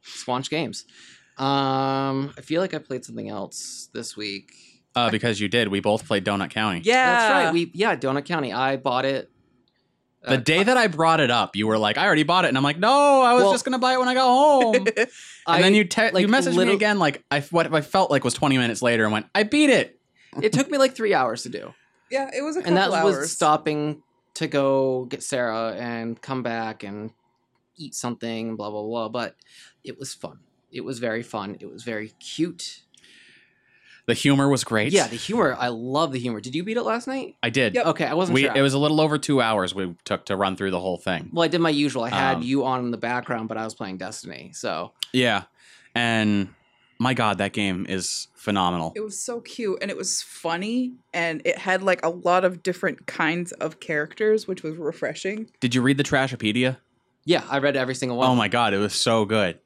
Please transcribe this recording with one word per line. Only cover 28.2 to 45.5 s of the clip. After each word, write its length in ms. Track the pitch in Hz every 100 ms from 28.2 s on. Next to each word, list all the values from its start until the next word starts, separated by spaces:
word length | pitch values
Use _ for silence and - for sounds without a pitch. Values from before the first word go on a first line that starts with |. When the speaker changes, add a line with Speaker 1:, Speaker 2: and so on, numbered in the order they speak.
| 117 113 113 110
Speaker 1:
blah, 140 | 104
blah, 120 | 104
blah. 260 | 107 117 110
But 260 | 120 113 _ _ - - _
it 140 | - -
was 160 | 135
fun. 240 | - 87 - _ _ _
It 80 | 135
was 160 | 95 120
very 240 | 120 110
fun. 360 | 117 110 98 -
It 100 | 98
was 120 | -
very 260 | 120 110 107 _
cute. 600 | - - 170 175 - - _ _ _ - - _ _ _ _ _ _ - -
Speaker 2:
The 60 |
humor 360 | 117 143 139 139
was 140 | 135
great. 280 | - 113 110
Speaker 1:
Yeah, 140 | 190 123
the 100 | 113
humor. 400 | - 226 165 127
I 100 | 123
love 440 | 113 123 139 160
the 60 | 131
humor. 200 | 123 110
Did 140 | 107
you 80 | 143
beat 140 | 185 220
it 60 |
last 240 | 220 226 240
night? 300 | 262 - -
Speaker 2:
I 60 | 120
did. 260 | 127 120
Speaker 3:
Yep. 120 | 156 160
Speaker 1:
Okay, 180 | 151
I 80 | 147
wasn't 220 | 156 185
Speaker 2:
We, 80 | 131
Speaker 1:
sure. 100 | 139
Speaker 2:
it 60 | 117
was 140 | 139
a 40 | 135
little 220 | 147 156
over 160 | 156 151
two 240 | - 139
hours 340 | 113 110 92
we 200 | 92 92 85
took 220 | - 95 -
to 100 | 98
run 200 | 98 92
through 160 | 98
the 80 | 90
whole 180 | 92 87
thing. 320 | - 85 85
Speaker 1:
Well, 100 | 170
I 60 | 165
did 140 | 170
my 80 | 165
usual. 340 | 147 147 127
I 60 | 117
had 260 | 101 135 127
Speaker 2:
Um, 60 |
Speaker 1:
you 220 | 120 139 131
on 140 | 127
in 60 | 123
the 80 | 117
background, 500 | 117 123 - 117 110
but 80 | 110
I 80 |
was 100 | 110
playing 220 | - 104 95
Destiny, 540 | 92 107 - 69 -
so. 400 | - 113 82 92 _ -
Speaker 2:
Yeah. 300 | 127 123 101 -